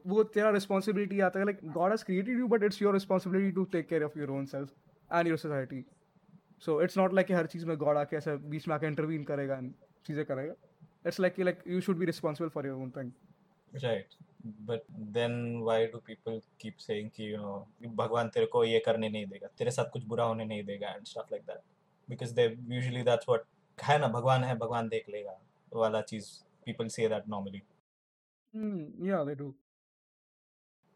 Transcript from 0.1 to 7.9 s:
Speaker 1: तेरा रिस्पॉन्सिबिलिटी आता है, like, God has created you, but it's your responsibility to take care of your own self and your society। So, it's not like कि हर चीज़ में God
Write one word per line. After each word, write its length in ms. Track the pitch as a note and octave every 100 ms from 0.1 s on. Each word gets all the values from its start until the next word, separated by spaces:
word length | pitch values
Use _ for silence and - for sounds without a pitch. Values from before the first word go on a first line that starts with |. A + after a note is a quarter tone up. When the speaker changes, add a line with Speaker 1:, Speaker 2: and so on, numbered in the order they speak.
| G#3
Speaker 1:
तेरा 260 | G#3+ G#3 G#3+
रिस्पॉन्सिबिलिटी 720 | G3+ G3+ F#3+ G#3 G3 G3+ G3
आता 200 | F#3 F#3+
है, 60 | G#3
like, 140 | G3
God 260 | D#3+ D#3+ F#3
has 140 | A3
created 340 | - F#3 G#3 B3
you, 100 | B3
but 140 | A3+
it's 180 | G#3 -
your 140 | G3+
responsibility 580 | G3 G3 F#3+ F3+ F#3 G3
to 140 | F3+ F3+
take 180 | E3+ -
care 140 | E3
of 140 | D3+ D3+
your 140 | C#3+
own 200 | C#3 C#3
self 140 | C#3 C#3 - _ _ -
and 200 | E3+ E3+
your 80 | D#3+ D#3
society। 360 | C#3 C3 C3+ - _ _ _ _ - _ _
So, 200 | - D3+
it's 160 | F3+ F#3+
not 160 | F#3+
like 140 | F#3+ F#3
कि 80 |
हर 120 | F3+ D#3+
चीज़ 200 | E3+ E3
में 100 | D#3
God 200 | D3+